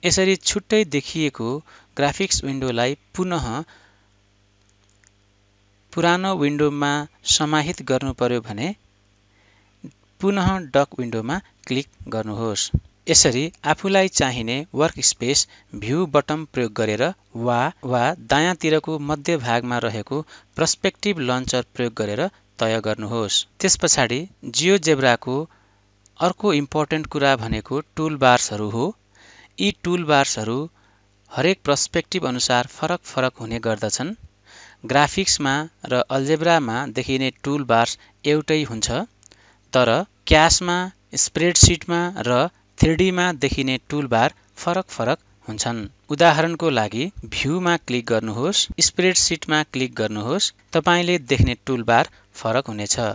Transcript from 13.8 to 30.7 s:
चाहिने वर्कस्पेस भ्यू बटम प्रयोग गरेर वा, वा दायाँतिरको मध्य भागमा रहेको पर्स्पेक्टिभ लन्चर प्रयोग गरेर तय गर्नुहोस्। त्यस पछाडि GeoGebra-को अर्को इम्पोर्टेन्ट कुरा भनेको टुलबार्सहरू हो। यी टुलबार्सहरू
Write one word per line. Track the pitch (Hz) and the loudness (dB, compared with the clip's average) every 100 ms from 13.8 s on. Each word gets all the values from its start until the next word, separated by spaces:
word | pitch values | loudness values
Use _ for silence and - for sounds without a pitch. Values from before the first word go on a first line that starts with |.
| 196 196 190 | 2 2 2
चाहिने | - 139 123 113 127 143 | 0 -2 -2 -4 -4 -6
वर्कस्पेस | 131 160 - 127 - 120 147 - - _ | 0 0 2 -2 0 0 0 -2 -8 _
भ्यू | - 104 147 180 | -10 -4 -2 2
बटम | 143 135 156 | 0 0 -4
प्रयोग | 156 - 117 | -6 -4 -4
गरेर | 104 110 107 143 190 _ 117 | -2 -2 0 -2 -4 _ -6
वा, | 120 120 135 - | -2 0 0 -4
वा | 131 123 123 175 113 | -4 0 0 -2 0
दायाँतिरको | 139 165 180 160 156 151 160 | 2 2 0 0 0 0 -6
मध्य | 143 151 143 170 | -4 -4 -2 -2
भागमा | 120 117 120 120 | 0 -2 0 -4
रहेको | 117 107 104 139 156 - _ - | -4 -6 -6 -6 -8 -16 _ -4
पर्स्पेक्टिभ | 160 - 196 - 202 180 | -2 0 -4 -2 -4 -2
लन्चर | 127 127 127 127 120 | -2 -2 -2 -4 -4
प्रयोग | - 120 | -4 -6
गरेर | 113 104 104 175 _ _ - | -2 -4 -2 -4 _ _ -4
तय | 113 113 | -2 0
गर्नुहोस्। | 110 107 104 117 104 - - _ | -2 -4 -4 -4 -2 -2 -4 _
त्यस | 190 - | 0 0
पछाडि | 165 - 123 120 180 _ - 120 | 2 2 2 0 -6 _ -8 -2
GeoGebra-को | 170 196 156 147 131 117 - 131 160 _ _ _ _ _ _ _ | 2 2 4 4 4 2 0 -4 -6 _ _ _ _ _ _ _
अर्को | 170 180 208 | -2 0 0
इम्पोर्टेन्ट | 147 143 156 151 156 156 | 0 0 -2 -2 -2 -4
कुरा | 147 139 135 | 0 2 2
भनेको | 117 110 104 135 156 - | 0 -6 -4 -6 -6 -4
टुलबार्सहरू | 156 151 131 123 - 104 107 | -4 2 4 4 2 -4 -4
हो। | 113 147 226 _ _ - - - - | -2 -4 -4 _ _ -20 -20 -20 -2
यी | 196 - | -2 -2
टुलबार्सहरू | 175 180 160 147 135 - 107 120 160 | -2 -2 2 2 2 -2 -4 -4 -6